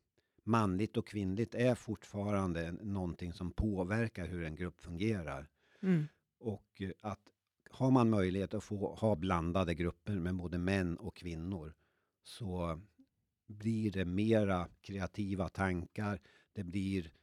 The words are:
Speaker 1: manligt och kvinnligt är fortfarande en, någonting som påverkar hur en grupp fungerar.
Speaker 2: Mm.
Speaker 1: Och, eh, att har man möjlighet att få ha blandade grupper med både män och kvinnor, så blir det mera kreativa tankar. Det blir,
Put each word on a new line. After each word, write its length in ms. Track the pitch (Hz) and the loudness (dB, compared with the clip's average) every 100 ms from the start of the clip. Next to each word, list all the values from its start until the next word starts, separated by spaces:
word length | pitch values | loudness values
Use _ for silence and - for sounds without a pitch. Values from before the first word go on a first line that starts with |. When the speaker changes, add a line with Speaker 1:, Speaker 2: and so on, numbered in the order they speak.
| _ _ _ _ | _ _ _ _
Speaker 1:
manligt 520 | - 113 107 90 107 - | 2 4 4 2 0 -2
och 100 | - | -4
kvinnligt 480 | 104 95 95 117 | -2 -2 0 -2
är 200 | 107 123 | 2 2
fortfarande 920 | 120 - 104 - 104 101 101 95 82 82 | 2 -2 -6 -6 -4 0 2 2 0 -2
en, 80 | |
någonting 580 | 87 104 98 90 85 90 | -6 -4 -2 -2 -4 -8
som 200 | 87 90 | -6 -6
påverkar 760 | - 110 95 92 107 113 - 87 | -2 0 0 0 0 0 -4 -6
hur 180 | 87 | -4
en 100 | 82 | -6
grupp 260 | 78 87 - | -4 -6 -8
fungerar. 680 | 85 85 107 104 78 69 73 _ _ - | -10 -2 0 0 -4 -8 -10 _ _ -6
Speaker 2:
Mm. 240 | 190 175 151 _ _ _ | 0 2 0 _ _ _
Speaker 1:
Och, 420 | 120 98 _ - | 0 0 _ -8
eh, 80 | 95 - | -6 -6
att 200 | 107 95 - _ _ _ - | -8 -8 -12 _ _ _ -14
har 200 | - 131 | 0 6
man 200 | 131 117 | 8 6
möjlighet 440 | 107 92 92 92 | 6 2 0 -2
att 100 | 107 | -4
få 300 | - 104 101 | -6 -4 -4
ha 220 | - 110 98 | 2 2 2
blandade 580 | 92 87 82 87 87 | 2 2 2 2 2
grupper 400 | 82 87 - - | 2 0 -2 -4
med 200 | 101 87 | -2 0
både 240 | 92 87 87 | -2 -2 -2
män 380 | 90 98 90 82 | 2 2 2 -2
och 200 | 113 - | -8 -10
kvinnor, 580 | 90 80 85 98 78 - _ _ _ _ | -8 -6 -6 -6 -8 -16 _ _ _ _
så 580 | - - 92 90 85 80 107 _ - _ _ _ - | -20 -10 -6 -2 -2 -4 -8 _ -20 _ _ _ -18
blir 440 | 104 107 110 107 | -6 -2 2 0
det 140 | 92 | 0
mera 640 | 87 92 107 110 104 92 87 - | 0 2 4 6 4 2 -2 -10
kreativa 680 | - 98 90 - 98 95 90 | -10 -6 -6 -4 -4 -2 -2
tankar. 720 | - 95 90 85 - 104 98 - _ _ | 0 0 0 -4 -4 -4 -4 -8 _ _
Det 120 | - | -10
blir, 460 | 90 92 95 98 82 - | -6 -4 -2 -2 -4 -12